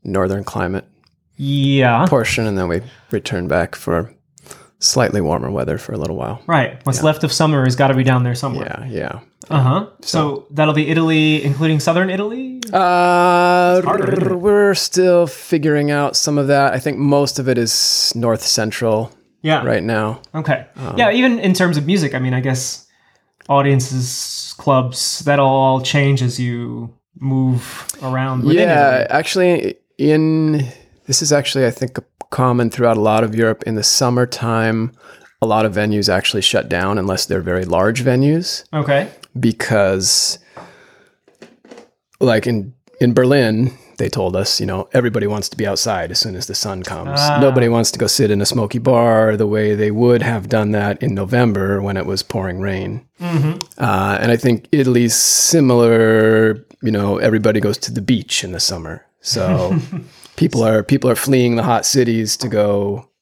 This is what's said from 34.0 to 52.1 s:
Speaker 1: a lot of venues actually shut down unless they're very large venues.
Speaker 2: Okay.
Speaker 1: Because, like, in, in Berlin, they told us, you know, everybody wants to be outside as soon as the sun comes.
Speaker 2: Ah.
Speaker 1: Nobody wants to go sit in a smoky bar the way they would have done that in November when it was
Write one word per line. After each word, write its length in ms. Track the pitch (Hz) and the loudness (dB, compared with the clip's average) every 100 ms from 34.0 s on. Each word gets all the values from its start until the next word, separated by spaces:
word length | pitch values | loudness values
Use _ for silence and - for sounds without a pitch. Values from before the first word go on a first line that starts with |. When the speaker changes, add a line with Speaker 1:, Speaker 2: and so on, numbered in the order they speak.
| 127 123 123 - 117 113 113 110 113 _ - - - _ | 0 0 0 -2 -2 0 0 0 -4 _ -20 -20 -20 _
Speaker 1:
a 40 | 110 | -2
lot 200 | 107 110 | 0 0
of 100 | 98 | 0
venues 320 | 104 104 98 | -2 0 0
actually 300 | 92 - 107 | 0 -2 -2
shut 280 | - 101 - | -2 -2 -2
down 280 | 87 95 101 | -2 -2 -2
unless 280 | 95 92 - | -2 -4 -4
they're 160 | 95 | -4
very 240 | 87 90 92 | -2 -4 0
large 380 | 85 98 117 | 0 0 0
venues. 600 | 127 127 139 160 180 - - | 0 2 2 0 -2 -10 -8
Speaker 2:
Okay. 340 | 156 139 143 196 - - 131 | -6 0 -2 -2 -12 -16 -2
Speaker 1:
Because, 1000 | 120 107 - 110 98 95 95 - - - _ - - - _ _ _ _ _ _ - _ _ - - _ _ _ | -2 -2 -2 2 2 0 0 0 -2 -6 _ -20 -20 -20 _ _ _ _ _ _ -20 _ _ -20 -20 _ _ _
like, 280 | 127 113 123 | 2 2 0
in, 260 | 113 101 - _ - | -4 -4 -14 _ 0
in 120 | 123 | 2
Berlin, 580 | 120 127 143 117 107 123 - _ - | 4 4 4 2 2 0 -4 _ -8
they 120 | 95 | -6
told 260 | - 92 90 | -2 -2 -2
us, 240 | 101 - | -2 -2
you 60 | 98 | -4
know, 220 | 95 - | -6 -2
everybody 340 | - 120 110 101 | 0 0 -2 -2
wants 220 | 104 98 | -4 -6
to 80 | - | -6
be 100 | 104 | -4
outside 440 | 98 - 98 82 | -2 -2 -4 -4
as 80 | - | -4
soon 160 | - 92 | -4 -6
as 120 | - | -8
the 80 | 95 | -6
sun 260 | 107 95 | -6 -8
comes. 360 | 90 80 139 139 | -10 -10 -8 -2
Speaker 2:
Ah. 200 | 147 147 | 0 2
Speaker 1:
Nobody 260 | 139 131 123 | 2 4 2
wants 240 | 117 113 | 2 0
to 80 | - | -2
go 80 | 107 | -2
sit 240 | - 110 | 0 0
in 100 | 101 | 0
a 40 | 101 | 0
smoky 340 | 123 104 123 | -2 -4 -2
bar 560 | 120 120 117 113 110 107 | 2 4 4 4 2 2
the 100 | 104 | 0
way 280 | 107 107 104 | 0 0 0
they 160 | 107 | 0
would 300 | 107 120 120 | 2 2 4
have 280 | 120 113 101 | 2 -4 -2
done 220 | 110 104 | -2 0
that 300 | 107 101 101 | 0 -2 -2
in 100 | 147 | -4
November 680 | 98 95 123 120 98 98 98 | -4 -2 2 2 2 0 -2
when 160 | 98 98 | -2 -4
it 80 | |
was 180 | 90 | -4